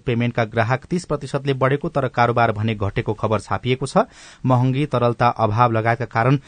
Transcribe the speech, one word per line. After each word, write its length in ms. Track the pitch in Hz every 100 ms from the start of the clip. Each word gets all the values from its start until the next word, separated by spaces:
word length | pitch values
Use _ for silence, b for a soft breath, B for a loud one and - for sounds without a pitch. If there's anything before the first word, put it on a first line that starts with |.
| -
पेमेन्टका 400 | 117 120 117 113
ग्राहक 400 | 113 110 131 -
तीस 200 | 175 -
प्रतिशतले 480 | 147 135 139 139
बढेको 360 | 131 131 143 170
तर 180 | - 131
कारोबार 440 | - 120 120 117
भने 240 | 104 110 107
घटेको 380 | 98 - 113
खबर 260 | 107 107 104
छापिएको 460 | - 98 123 127 139
छ। 120 | 190 240 B B B 127
महँगी, 400 | 123 131 131 147
तरलता 420 | 123 120 117 120
अभाव 440 | 113 110 107 123
लगायतका 340 | 113 113 117 117
कारण 320 | 117 123 139